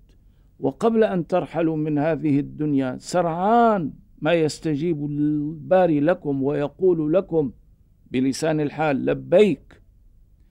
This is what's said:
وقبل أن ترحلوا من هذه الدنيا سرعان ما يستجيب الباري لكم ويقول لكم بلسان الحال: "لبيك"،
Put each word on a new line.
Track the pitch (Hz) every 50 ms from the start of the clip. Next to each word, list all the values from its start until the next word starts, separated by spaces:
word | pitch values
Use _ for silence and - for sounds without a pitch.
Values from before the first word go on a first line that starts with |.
| _ - _ _ _ _ _ _ _ _ _ -
وقبل | - 135 139 - 202 233 226 220 220
أن | 202 196 180 156
ترحلوا | - 185 180 151 - - 160 170 160 160
من | 156 151 156 151 143
هذه | 143 165 160 135 147 156 139 143
الدنيا | 143 135 131 135 151 151 143 135 135 127 127 127
سرعان | - - - 180 175 170 156 170 185 208 233 233 233 226 214 196 156 - - - - - - -
ما | - 151
يستجيب | 175 170 156 147 - - - 160 151 139 160 180 165 147 147
الباري | 147 147 147 147 151 151 151 147 151 165 156 139 135 180 185 180 165 156 147
لكم | 143 156 - 180 - 147 143 135
ويقول | 131 139 147 143 143 139 - - 185 185 180 160 151 151
لكم | 160 190 196 - 165 160 147 120 - - _ _ _ _ _ _ _ _ _ -
بلسان | - 127 131 135 123 - 156 160 156 151
الحال: | 147 139 - 147 156 156 139 123 127
"لبيك"، | 135 143 135 131 131 165 185 214 202 147 - - - - - _ _ _ _ _ _ _ - _ _ _ _ _ _